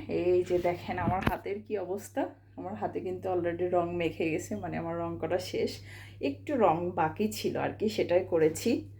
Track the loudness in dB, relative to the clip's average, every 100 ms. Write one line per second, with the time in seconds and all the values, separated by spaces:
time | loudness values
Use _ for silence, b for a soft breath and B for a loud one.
0 | 0 0 4 4 4 2 2 0 -4 -2
1 | 0 2 2 0 -4 -8 -4 -4 -2 -4
2 | -4 -2 -2 -4 -20 -12 -10 -6 -4 -4
3 | -4 -4 0 0 0 0 2 2 2 0
4 | -2 0 0 0 -2 -6 -4 -4 -4 -2
5 | -4 -4 -2 -2 0 -2 -2 -2 B B
6 | B B -4 -4 -2 4 6 6 0 0
7 | 0 2 -2 0 -4 -2 -4 0 -2 0
8 | 4 4 4 4 4 4 0 0 -2